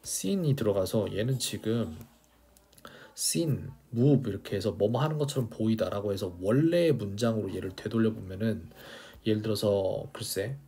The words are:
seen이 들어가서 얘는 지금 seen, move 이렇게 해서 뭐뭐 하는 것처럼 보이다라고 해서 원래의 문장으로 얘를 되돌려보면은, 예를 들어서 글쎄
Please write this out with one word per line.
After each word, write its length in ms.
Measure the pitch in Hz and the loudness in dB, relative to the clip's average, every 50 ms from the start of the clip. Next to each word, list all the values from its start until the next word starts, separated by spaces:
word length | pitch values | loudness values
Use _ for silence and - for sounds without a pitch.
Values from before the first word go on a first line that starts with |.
seen이 540 | - - - - - 190 196 196 175 147 123 | -8 -6 -6 -4 -2 0 0 2 2 2 2
들어가서 580 | - 117 104 98 101 92 92 - 113 101 90 76 | 2 2 2 2 2 0 2 0 0 0 0 -2
얘는 220 | 95 107 127 131 120 | -2 0 0 0 -2
지금 580 | - - - 98 - 110 113 120 107 85 82 87 - - _ _ _ _ _ _ _ _ _ _ _ _ _ - _ - - - - - - | -2 -4 -6 -4 -2 -2 0 0 -2 -4 -6 -12 -16 -20 _ _ _ _ _ _ _ _ _ _ _ _ _ -20 _ -20 -20 -20 -20 -20 -10
seen, 540 | - - - - 160 170 156 123 95 92 101 - - _ _ - | -4 -4 -2 0 0 0 0 0 -2 -2 -8 -12 -14 _ _ 0
move 340 | 117 123 147 143 117 - 110 | 4 6 6 6 6 4 0
이렇게 240 | 95 92 - - - | -6 -6 -6 -4 -4
해서 160 | 98 92 107 | -2 -2 -2
뭐뭐 280 | 95 95 101 110 120 120 | 0 2 2 2 2 2
하는 160 | 147 156 156 | 2 0 0
것처럼 320 | 147 147 139 - 135 117 107 | -2 -2 -2 -2 -2 -4 -4
보이다라고 640 | - - 110 110 110 110 104 90 - 104 101 104 | -2 0 2 2 2 2 0 -2 -2 -4 -2 -2
해서 240 | 98 92 104 92 87 87 | -2 -2 -4 -6 -6 -2
원래의 540 | 90 98 113 139 160 165 170 175 170 165 147 | 2 4 4 6 6 6 4 4 4 4 2
문장으로 600 | 113 107 98 98 101 117 117 113 110 101 95 90 | 2 0 -4 -2 0 0 2 2 0 -2 -2 -4
얘를 160 | 92 90 95 92 | -4 -6 -6 -8
되돌려보면은, 920 | - - 107 110 113 113 110 110 110 101 92 95 95 110 113 104 90 85 - - - - - - - - - - - - 110 | -8 -8 -2 2 4 2 2 2 -2 -10 -10 -6 -2 0 0 0 -2 -6 -14 -18 -18 -18 -18 -18 -18 -18 -20 -20 -6 0 0
예를 140 | 107 104 | 0 2
들어서 680 | 104 113 107 98 - 104 101 101 95 95 98 101 - - | 2 -2 -2 2 2 2 2 2 2 0 -2 -4 -8 -10
글쎄 440 | - - 110 - - 92 98 123 139 143 - | -10 -10 -8 -6 -4 -4 -4 -4 -6 -10 -14